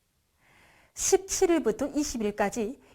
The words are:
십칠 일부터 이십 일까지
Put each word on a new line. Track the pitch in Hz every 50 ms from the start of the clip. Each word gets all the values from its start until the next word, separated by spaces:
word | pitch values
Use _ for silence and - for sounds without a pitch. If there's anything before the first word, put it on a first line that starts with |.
| _ _ _ _ _ _ _ _ _ _ _ _ - _ _ _ _ _ _
십칠 | - - - 381 370 392 - - - 381 349
일부터 | 339 320 240 226 214 - 294 -
이십 | - 294 285 - - 240 214
일까지 | 208 202 - 214 196 - 240 214 208 285 - - - -